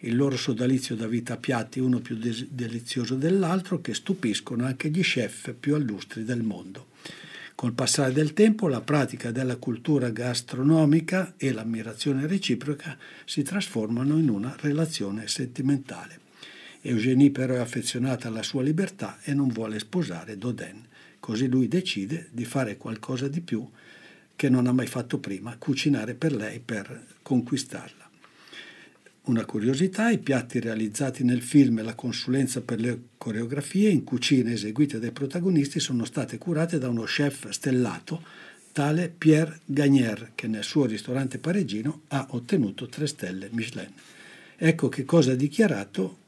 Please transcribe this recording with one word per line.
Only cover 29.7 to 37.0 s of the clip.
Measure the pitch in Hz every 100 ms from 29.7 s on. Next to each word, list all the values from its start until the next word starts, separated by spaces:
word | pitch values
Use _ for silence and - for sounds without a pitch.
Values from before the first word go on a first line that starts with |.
| 135 185 190 226
i | 220
piatti | - 131 120 127
realizzati | 113 110 110 104 139 127
nel | 123 123
film | - 147 131 113
e |
la | 110
consulenza | 110 127 113 - 131 131 127
per | - 117
le | 117 120 - _
coreografie | - 107 117 135 139 185 208
in | 165
cucina | - 123 - 139 117
eseguite | 117 104 107 147 113
dai | 117
protagonisti | - 139 175 180 170 139 -
sono | - 123
state | 113 - 117 117
curate | - 160 165 170
da | 127
uno | 117